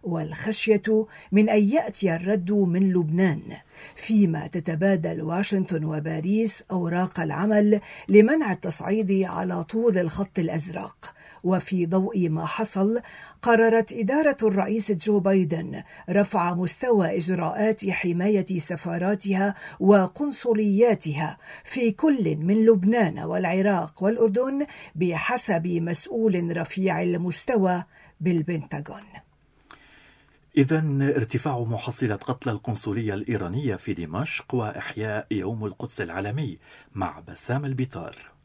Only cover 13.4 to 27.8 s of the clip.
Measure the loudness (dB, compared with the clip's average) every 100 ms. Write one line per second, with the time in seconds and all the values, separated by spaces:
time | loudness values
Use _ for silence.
13.4 | 4 6 6 4 2 -2 0 2 2 2
14.4 | 0 2 0 -2 -2 -2 2 2 4 2
15.4 | 2 -2 -6 -10 -14 -18 -2 0 2 0
16.4 | -2 0 -2 -2 2 4 4 0 -2 -2
17.4 | -2 0 0 0 -2 -2 -2 0 2 2
18.4 | 0 -4 -4 -6 -6 -2 -2 -2 0 0
19.4 | 0 -2 -14 2 6 6 6 -2 -6 -4
20.4 | 0 2 2 4 4 4 -2 -4 -6 -8
21.4 | -20 -20 -10 0 0 2 2 4 0 0
22.4 | 2 4 6 6 4 2 2 0 -4 -2
23.4 | 0 2 2 0 -4 -2 -2 2 2 2
24.4 | -2 -2 -6 -10 -14 -2 -2 0 -2 -2
25.4 | 0 -2 0 -2 -2 -4 -4 0 2 2
26.4 | -2 -4 -4 -2 0 0 0 -2 -2 -4
27.4 | -2 2 2 0